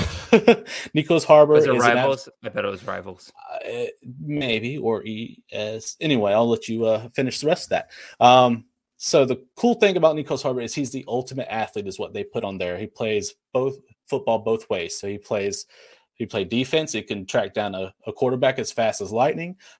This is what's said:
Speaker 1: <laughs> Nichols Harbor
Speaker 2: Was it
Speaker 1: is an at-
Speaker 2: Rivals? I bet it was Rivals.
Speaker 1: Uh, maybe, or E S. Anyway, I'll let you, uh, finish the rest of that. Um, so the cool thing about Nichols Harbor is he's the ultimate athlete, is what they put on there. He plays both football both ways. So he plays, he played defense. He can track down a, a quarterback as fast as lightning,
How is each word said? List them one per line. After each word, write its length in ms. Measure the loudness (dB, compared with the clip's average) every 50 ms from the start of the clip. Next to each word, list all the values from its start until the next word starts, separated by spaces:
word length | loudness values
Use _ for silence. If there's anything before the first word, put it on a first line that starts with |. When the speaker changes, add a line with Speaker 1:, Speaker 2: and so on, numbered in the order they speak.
| 2 0 -6 -8 0 4
Speaker 1:
<laughs> 640 | 4 6 6 6 4 4 2 -10 -12 -12 -8 -4 -2
Nichols 300 | 0 2 2 2 2 6
Harbor 300 | 8 10 10 10 10 8
Speaker 2:
Was 100 | 6 6
it 100 | 6 4
Speaker 1:
is 80 | 4
an 80 | 4 4
at- 60 | 4
Speaker 2:
Rivals? 320 | 4 2 0 -2 -4 -6 -16 -18 _ -12
I 60 | -8
bet 160 | -6 -4 -4
it 20 | -4
was 180 | -6 -8 -10
Rivals. 460 | -10 -10 -10 -10 -12 -16 -18 -20 -20 -20 -20 -16 -14 -12 -10 -10
Speaker 1:
Uh, 200 | -8 -8 -6 -6 -8 -10 _ -18 -18 -16 -12
maybe, 560 | -10 -8 -6 -4 -2 -2 -2 -2 -4 -6 -6
or 260 | -4 -2 -2 -2 -4 -4
E 380 | -8 -10 -10 -10 -12 -14 -20 _ -12
S. 460 | -8 -8 -6 -6 -8 -8 -10 -12 -10 -4
Anyway, 360 | -2 0 2 2 4 4 4
I'll 140 | 4 4 2
let 200 | 0 -2 -2 -4
you, 160 | -4 -2 0
uh, 240 | 0 0 0 -4 -8
finish 320 | -6 -4 -4 -4 -4 -2
the 60 | 0
rest 180 | 0 0 -2 -2
of 40 | -4
that. 200 | -4 -4 -4 -6 -18 -20 -20 -12 0 4
Um, 460 | 6 8 8 8 6 4 2 -2 -6 _ _ _ _ _ _ -12
so 260 | -4 2 4 4 4
the 180 | 4 0 -6 -8 _ -6
cool 180 | -2 0 0 2
thing 220 | 4 4 4 4
about 200 | 4 4 4 4
Nichols 260 | 2 -4 -4 -4 -4
Harbor 180 | -2 -2 -4 -4
is 140 | -4 -6 -4
he's 180 | -4 -6 -6
the 120 | -6 -8 -8 -4
ultimate 420 | -4 -4 -4 -6 -8 -8 -8 -6
athlete, 360 | -4 -4 -4 -4 -6 -8 -8
is 120 | -8 -8 -8
what 140 | -8 -8
they 100 | -8 -8
put 220 | -8 -6 -6 -6 -6
on 140 | -6 -6 -6
there. 180 | -6 -4 -6
He 100 | -6 -8
plays 480 | -10 _ -6 -4 -2 -2 -2 -4 -6 -12 _ _ _ -2
both 240 | -2 -2 -2 -4 -8 _ _ _ _ _
football 320 | -6 -6 -4 -2 0 -2 0
both 300 | 0 -2 -2 -2 -2 -4
ways. 280 | -4 -4 -4 -6 -8
So 120 | -8 -8 -8
he 80 | -10
plays, 480 | -8 -8 -6 -4 -4 -2 -4 -6 -8 -12 _ _ -20 -20 -20 _ _ _ _
he 140 | _ -10 -8
played 240 | -6 -4 -4 -4 -2
defense. 420 | -2 -2 -2 0 -2 -2 -2 -2
He 80 | -6 -6
can 240 | -6 -6 -8 -8 -6
track 300 | -4 -2 -2 -2 -2 -4
down 200 | -4 -4 -4 -4
a, 200 | -6 -8 -10 -12 _ -12
a 60 | -10
quarterback 460 | -6 -2 -2 -2 0 2 0 0 0 -2
as 120 | -6 -6
fast 300 | -2 -2 0 0 0 -4
as 100 | -6 -4
lightning, 460 | 0 0 0 0 0 -4 -8 -10 -12 _ -20 -20 -16